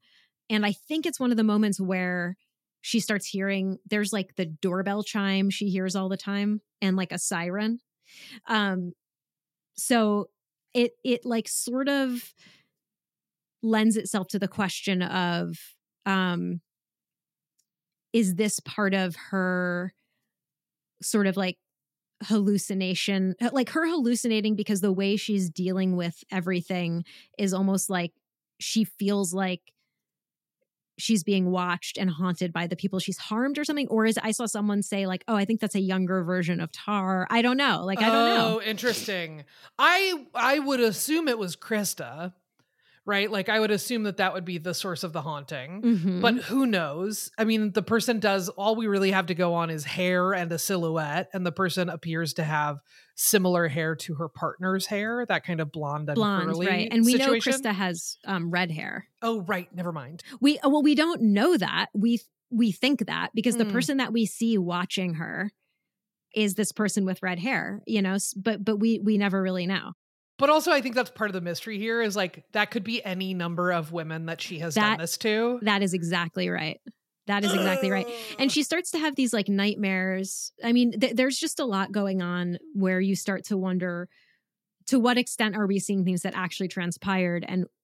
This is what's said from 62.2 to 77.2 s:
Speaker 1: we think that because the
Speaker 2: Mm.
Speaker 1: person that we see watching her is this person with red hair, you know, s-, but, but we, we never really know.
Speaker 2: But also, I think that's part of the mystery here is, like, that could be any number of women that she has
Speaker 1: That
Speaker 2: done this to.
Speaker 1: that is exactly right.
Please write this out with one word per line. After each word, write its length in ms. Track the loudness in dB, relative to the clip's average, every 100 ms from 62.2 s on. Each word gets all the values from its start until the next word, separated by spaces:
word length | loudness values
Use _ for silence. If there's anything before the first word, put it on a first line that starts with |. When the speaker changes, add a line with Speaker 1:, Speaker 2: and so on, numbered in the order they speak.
| -4 _ _
Speaker 1:
we 220 | 2 2
think 340 | 2 2 0 0
that 240 | -2 -2
because 220 | 0 0 2
the 80 |
Speaker 2:
Mm. 80 | 2
Speaker 1:
person 240 | 0 0 0
that 160 | 0
we 140 | 0 0
see 320 | 0 2 2
watching 560 | 2 0 -2 -2 -2
her 360 | -4 -6 -6 -8 -10 _ _ _ _ _ _ _
is 200 | 0 0 0
this 160 | -2
person 340 | 0 0 0 0
with 160 | -2
red 160 | -4 -4
hair, 420 | -2 -2 -4 -8 -2
you 160 | 0
know, 120 | 0
s-, 200 | 0 -4
but, 280 | -4 -2 -2
but 120 | 0 2
we, 220 | 2 2
we 160 | 2 4
never 240 | 4 2
really 240 | 0 0 -2
know. 280 | -2 -4 -14 _ _ _ 2
Speaker 2:
But 120 | 4
also, 200 | 6 4
I 100 | 2
think 140 | 2
that's 160 | 0 -2
part 180 | -2 -4
of 40 |
the 60 | -2
mystery 380 | -4 -6 -6 -4
here 220 | -2 0
is, 140 | 0
like, 300 | 0 -2 -4 -4
that 180 | 0 0
could 140 | -2
be 200 | -4 -4
any 300 | -4 -4 -4
number 380 | -4 -2 0 0
of 180 | 0 -2
women 360 | -6 -6 -6 -6
that 140 | -6
she 200 | -8 -6
has 160 | -2 2
Speaker 1:
That 140 | 2
Speaker 2:
done 80 | 2
this 180 | -2 -2
to. 400 | 0 0 0 0
Speaker 1:
that 200 | 0 2
is 120 | 2
exactly 540 | 0 0 -2 -2 -2 -2
right. 300 | -2 -4 -8 -14 -20 _ _